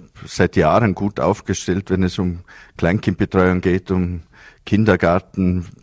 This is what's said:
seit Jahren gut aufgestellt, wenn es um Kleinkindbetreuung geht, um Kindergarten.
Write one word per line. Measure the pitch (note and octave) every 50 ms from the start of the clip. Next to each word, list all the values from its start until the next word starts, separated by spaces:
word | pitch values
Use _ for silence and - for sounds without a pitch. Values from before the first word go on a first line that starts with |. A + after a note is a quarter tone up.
| - - _ - -
seit | - - - G2 F2 - G2
Jahren | E2 D#2 E2+ G#2 A#2+ G#2+ F2
gut | - G2+ G2+ - -
aufgestellt, | C2 E2+ G2+ - - - G2 - - - F2+ F#2+ G2+ -
wenn | F#2+ F#2 F#2+
es | F#2 - -
um | F#2+ F2+ F2 F2 - _ - - - - _ -
Kleinkindbetreuung | - E2 F#2 - - - F#2 - G2 - - F#2+ F#2 F2+ F2+ F2+
geht, | - F#2 F2+ F#2 - -
um | F#2+ F#2 F2+ F2 F2 F2 - _ _ - - - - _ -
Kindergarten. | - - G2+ A2 G#2+ F#2 F2+ - E2 E2+ F#2+ - _ - - F#2+ F2+ F2+ F2+ E2+ F#2+ - -